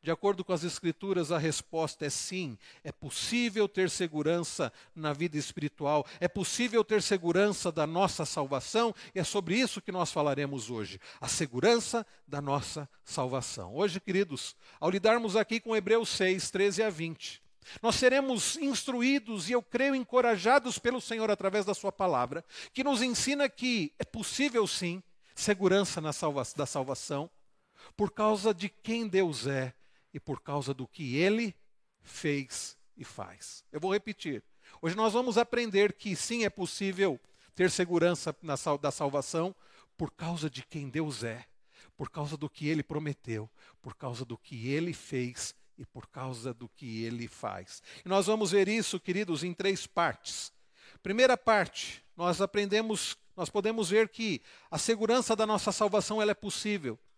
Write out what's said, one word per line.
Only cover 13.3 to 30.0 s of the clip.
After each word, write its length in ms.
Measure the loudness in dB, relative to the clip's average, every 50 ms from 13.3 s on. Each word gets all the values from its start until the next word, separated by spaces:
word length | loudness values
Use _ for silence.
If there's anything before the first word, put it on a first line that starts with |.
| -2 -4 -4 -6 -10 -10 -12 -10 -4
Hoje, 280 | -2 0 0 0 -4
queridos, 560 | _ -2 0 0 0 0 -2 -8 -10 -10 -14 _ -20 -20 -14 -2
ao 120 | -2 0
lidarmos 480 | 0 2 4 4 4 4 2 2 2 2
aqui 200 | 2 2 0 -4
com 160 | -2 0 0
Hebreus 360 | 0 4 4 4 4 4 2
seis, 420 | 0 2 2 2 2 2 -2 -4
treze 320 | 0 2 2 2 2 2 0
a 60 | 0
vinte, 520 | 0 -4 -6 -6 -8 -10 -12 -14 -14 -14 _ -20 -20 _ -20 -20 -18 -2
nós 140 | 0 2 2
seremos 640 | 6 6 6 6 6 2 2 0 0 0 -2 -2 0
instruídos 920 | 0 0 0 -2 -2 -2 -2 2 2 4 2 2 0 -2 -6 -6 -4 0
e, 40 | 0
eu 100 | 0 0
creio, 320 | _ 0 2 2 2 2
encorajados 840 | 0 -2 2 4 4 6 6 4 4 4 6 6 6 6 2 -6 -2
pelo 220 | -2 0 0 0
Senhor 320 | -4 -4 -4 -2 2 0
através 320 | 0 2 0 0 0 0 0
da 100 | 0 -2
sua 200 | -2 -2 -6 -2
palavra, 500 | _ 0 2 2 2 0 0 -2 -8 -10 _ -16 -16 -16 -12 _
que 100 | -2 2
nos 180 | 2 4 2
ensina 460 | 2 0 0 0 0 0 2 2 2 0
que 460 | 0 -2 -2 0 2 2 0 -2 _ -8
é 60 | -8
possível, 640 | -8 -6 -8 -8 -6 0 0 0 2 4 2 2 2
sim, 340 | 0 -4 -4 -4 -4 -6 -10 _ -20 _ _ _ -10
segurança 680 | -4 0 0 2 4 6 6 6 6 4 2 -2 -4
na 100 | -4 -4
salva-, 320 | -4 0 -2 0 0 0 -4 -4 -2 -4
da 80 | -4
salvação, 640 | -2 -2 -4 -2 -2 -4 -8 -6 -6 -4 -4 -4 -6 _ -20 -20 _ _ _ _ _ _ _ -20 -20 -4
por 160 | -2 -2 -2
causa 420 | 0 2 2 2 2 4 2 0 0
de 140 | 2 -2 -8
quem 400 | -8 -8 -6 -6 -4 -4 -4 0
Deus 400 | 2 2 4 4 0 -2 -4 -2
é 260 | -2 -2 -2 -4 -6 _ -20 -20 _ _